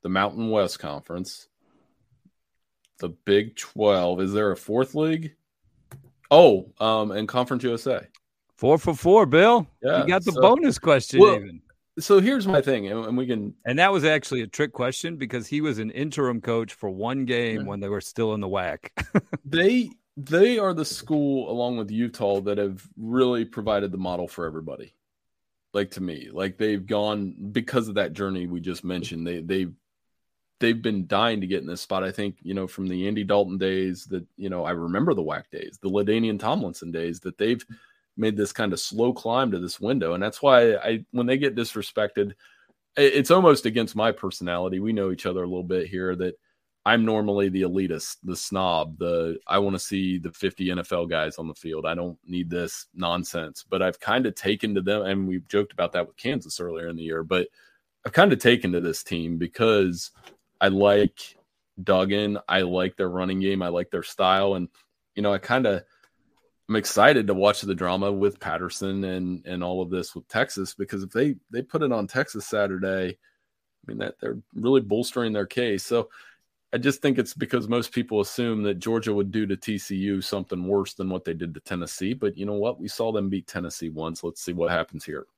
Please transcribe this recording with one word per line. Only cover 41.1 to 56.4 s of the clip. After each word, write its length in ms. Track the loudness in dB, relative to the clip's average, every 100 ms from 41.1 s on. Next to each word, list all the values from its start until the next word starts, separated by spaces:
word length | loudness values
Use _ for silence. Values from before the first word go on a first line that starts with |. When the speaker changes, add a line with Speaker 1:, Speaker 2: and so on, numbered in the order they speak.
Speaker 1:
when 160 | -4 0
they 100 | 2
get 180 | 0
disrespected, 800 | -2 -4 -6 -6 -2 -2 0 -2 -4 _ _ _ _ _ 4
i-, 60 |
it's 280 | 6 6 6
almost 360 | 8 8 6 4
against 280 | 0 -2
my 160 | 0 0
personality. 720 | 0 -6 -6 -4 -2 -2 -2
We 140 | -2
know 180 | -2 -2
each 140 | -2 -4
other 160 | -4
a 40 | -4
little 160 | -6
bit 240 | -4 -4 -4
here, 280 | -6 -4 -4
that 220 | -4 -6 _ _ _ _ 2
I'm 180 | 4
normally 460 | 4 2 0 2 2
the 120 | 0
elitist, 560 | 0 0 -2 -4 -8 -12
the 140 | -8 -8
snob, 600 | -4 -2 0 0 -2 -4
the, 400 | -2 -2 -2 -6 -2
I 120 | 0
wanna 200 | 0 -2
see 400 | -4 -4 -2 -4
the 120 | -6
fifty 400 | -6 -6 -4 -4
N 80 | -4
F 140 | -4
L 120 | -4
guys 320 | -2 -2 -4 -6
on 120 | -12
the 60 |
field. 300 | -10 -10 -6
I 100 | -6
don't 220 | -4 -6 -10
need 240 | -8 -6 -4
this 380 | -4 -6 -10 -16
nonsense. 720 | -6 -4 -2 -4 -8 -8 -14 -6
But 140 | 0
I've 180 | 0 -2
kinda 300 | -2 0 -2
taken 440 | -4 -4 -2 -2 -2
to 40 |
them, 220 | -2 -2
and 260 | 0 -2 -2
we've 180 | -4 -2
joked 240 | -2 -2
about 200 | -2 -2
that 140 | -2 -6
with 100 | _
Kansas 440 | -6 -6